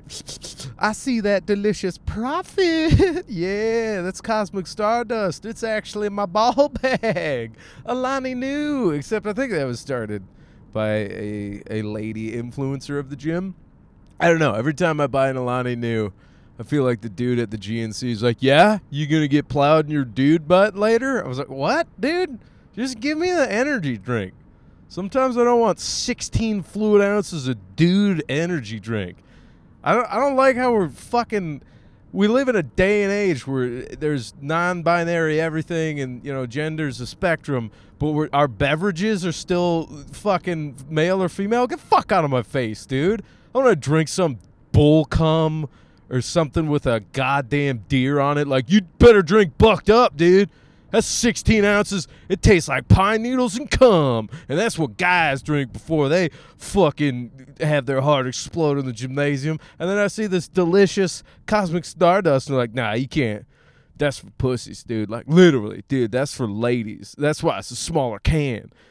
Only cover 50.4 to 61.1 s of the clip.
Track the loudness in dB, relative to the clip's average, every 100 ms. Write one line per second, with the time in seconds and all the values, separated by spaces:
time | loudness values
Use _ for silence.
50.4 | 4 _ _ _ -2 0 0 0 0 0
51.4 | 2 4 4 2 0 -4 -8 -12 -6 2
52.4 | 6 6 4 -2 4 4 4 2 0 0
53.4 | 0 -2 -2 6 6 6 4 0 -4 -10
54.4 | -6 -2 -2 -2 -4 -2 0 2 2 -2
55.4 | -2 -4 -4 -8 -4 0 2 0 0 -6
56.4 | -20 -20 -4 2 2 2 -2 -2 -8 -16
57.4 | -18 -6 -2 -2 -2 0 2 2 0 -6
58.4 | -8 -2 0 0 -4 -8 -8 -4 -2 -2
59.4 | -4 -6 -10 -8 -4 -2 -2 -2 -4 -4
60.4 | -2 0 2 4 4 2 -2